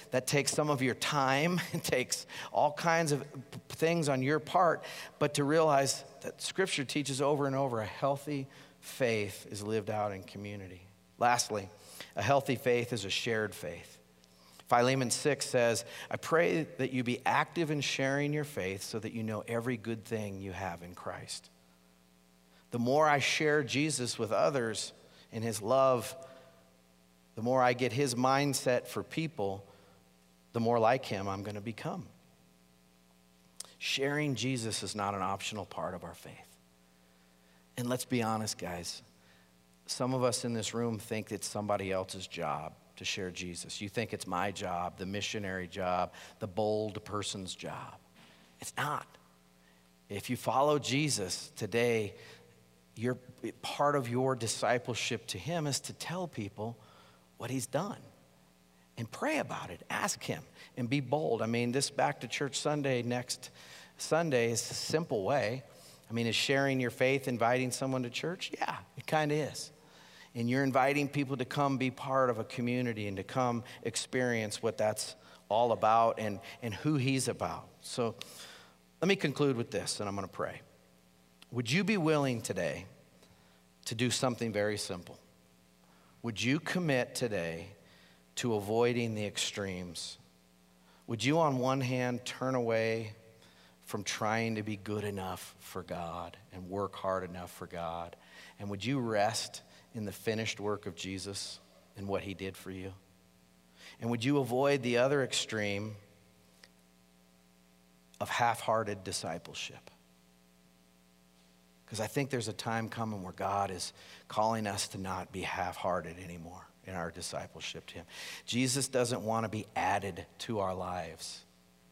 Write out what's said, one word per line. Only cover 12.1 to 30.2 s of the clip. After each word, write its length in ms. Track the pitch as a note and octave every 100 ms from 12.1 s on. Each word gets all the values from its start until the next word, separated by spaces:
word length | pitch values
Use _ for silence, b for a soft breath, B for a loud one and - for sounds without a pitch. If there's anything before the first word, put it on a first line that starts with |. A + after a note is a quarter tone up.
a 80 | -
healthy 340 | G#2+ C#3 C3+ A#2+
faith 360 | B2+ A#2+ A#2
is 120 | A#2+
a 60 | F#2+
shared 440 | - B2 A2 G#2+
faith. 420 | G2 D#2+ E2+ - - - _ - B B B -
Philemon 420 | A#2+ B2 C3+ B2
six 360 | - D3+ C3+ -
says, 380 | B2+ A#2 A2+ - B B
"I 60 | A2+
pray 480 | - E3 F3 F3 D3+ -
that 160 | B2+
you 100 | B2+
be 180 | A#2+ A2+
active 460 | F2 B2+ D#3 F3 D3+
in 100 | D3+
sharing 520 | C3 - C3+ C#3 C#3+
your 120 | D3+
faith 380 | D3 - F#2 G2
so 160 | - A2
that 140 | G#2
you 100 | A2+
know 200 | A2 G#2+ G#2+
every 280 | A#2 A#2 A#2+
good 280 | G#2 A2+
thing 360 | G#2 A2 G#2 G2
you 120 | G2
have 300 | F#2 F#2+ E2+
in 120 | F2
Christ." 560 | F2+ - F2 - - - _ _ _ _ _ _ _ _ _ _ b b
The 80 | A#2+
more 300 | A#2+ C#3+ D#3
I 100 | C#3+
share 440 | A#2+ - D#3 D3+
Jesus 560 | B2+ B2 D#3 B2+ A#2+ -
with 120 | G#2+
others 640 | A2 D#3+ C#3 A#2 G#2 - - B B B
in 100 | A2+
his 200 | A2+ G#2
love, 520 | G#2+ C3 C3+ B2 A2 - - B B B B - _ _ _ _ _
the 80 | -
more 200 | A#2 C3
I 100 | B2
get 200 | A#2+ B2
his 220 | A2+ C#3+
mindset 720 | A#2+ B2+ C3+ C#3+ B2+ - B2 -
for 160 | A2
people, 640 | F#2 - D#3+ - G2 G2 - B B B B _